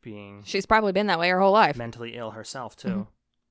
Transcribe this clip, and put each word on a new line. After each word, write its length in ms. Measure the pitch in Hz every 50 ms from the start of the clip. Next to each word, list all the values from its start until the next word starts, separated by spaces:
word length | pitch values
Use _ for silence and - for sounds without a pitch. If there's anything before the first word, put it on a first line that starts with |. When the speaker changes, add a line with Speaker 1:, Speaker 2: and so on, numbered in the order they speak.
Speaker 1:
Being 400 | _ 117 104 104 101 101 101 104 104
Speaker 2:
She's 200 | - - 196 190
probably 260 | - 226 220 214 202
been 160 | 180 196 208 202
that 120 | 175 165
way 100 | 170 180
her 100 | 185 185
whole 140 | 196 196 196
life. 240 | 220 196 147 139 120
Speaker 1:
mentally 400 | 117 117 113 113 117 117 117 120
ill 140 | 117 110
herself, 440 | 110 110 110 - - 135 120 110 -
too. 120 | - - -
Speaker 2:
Mm-hmm. 120 | - 98 190 - _ _ _ _ _ _ _ _